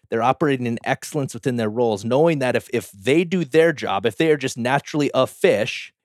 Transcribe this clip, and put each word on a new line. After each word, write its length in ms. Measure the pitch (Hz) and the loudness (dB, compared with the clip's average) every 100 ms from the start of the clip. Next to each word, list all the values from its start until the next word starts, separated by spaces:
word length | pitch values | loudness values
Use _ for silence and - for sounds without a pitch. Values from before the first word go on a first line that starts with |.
| - | -6
They're 120 | 113 | -2
operating 460 | 117 - 151 135 120 | 0 2 0 0 -2
in 120 | 117 | -4
excellence 500 | - 131 - 151 135 | -4 -4 -4 -6 -6
within 240 | 113 139 120 | -4 -4 -2
their 120 | 110 | -2
roles, 360 | 113 120 101 | 0 0 0
knowing 340 | 113 131 165 151 | 0 2 4 2
that 160 | 127 | 0
if, 140 | 117 - | -2 -2
if 200 | 117 - | -6 -6
they 320 | 101 98 151 | -6 0 2
do 200 | 180 185 | 2 -2
their 300 | 143 160 165 | 0 4 4
job, 320 | 139 - 98 | 2 -2 -2
if 120 | 117 - | -2 0
they 140 | 160 | 2
are 60 | 147 | 2
just 200 | 135 131 | -2 -4
naturally 520 | 117 143 - 151 143 | -2 -2 -2 -2 0
a 120 | 131 127 | 0 -2
fish, 640 | - 185 104 - - - _ | 2 2 2 0 -6 -12 _